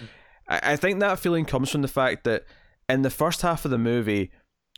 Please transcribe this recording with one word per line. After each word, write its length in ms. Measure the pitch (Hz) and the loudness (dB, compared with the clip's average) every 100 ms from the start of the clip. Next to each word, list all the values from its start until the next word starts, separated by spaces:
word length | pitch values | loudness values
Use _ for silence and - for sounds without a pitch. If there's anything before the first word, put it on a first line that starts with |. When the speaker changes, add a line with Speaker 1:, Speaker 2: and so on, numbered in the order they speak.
Speaker 1:
Mm. 60 | 113 - - _ - | -20 -20 -20 _ -6
Speaker 2:
I, 260 | - - | -2 0
I 20 | 147 | 0
think 220 | 185 196 | 0 0
that 180 | 202 185 | 0 0
feeling 240 | 180 170 156 | 0 0 0
comes 240 | 131 131 | -2 0
from 120 | 151 | -2
the 60 | 135 | -2
fact 340 | - 127 101 | 0 0 0
that 220 | 120 110 - - _ _ - | 0 -2 -2 -20 _ _ -2
in 120 | 131 | 0
the 80 | 135 | 2
first 320 | - 156 170 | 2 0 0
half 240 | 175 165 151 | -2 -2 -2
of 60 | |
the 60 | 123 | 0
movie, 540 | 117 120 107 104 92 - _ _ _ | 2 2 2 0 -2 -6 _ _ _